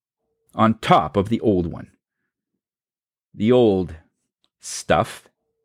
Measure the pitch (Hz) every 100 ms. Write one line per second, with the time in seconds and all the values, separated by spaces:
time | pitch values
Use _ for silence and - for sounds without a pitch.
0 | _ _ _ _ _ - 110 110 - 175
1 | - 101 98 117 - 95 85 - - _
2 | _ _ _ _ _ _ _ _ _ _
3 | _ _ _ - 107 123 120 95 87 82
4 | _ _ _ _ _ _ - - - 80
5 | 82 - _ _ _ _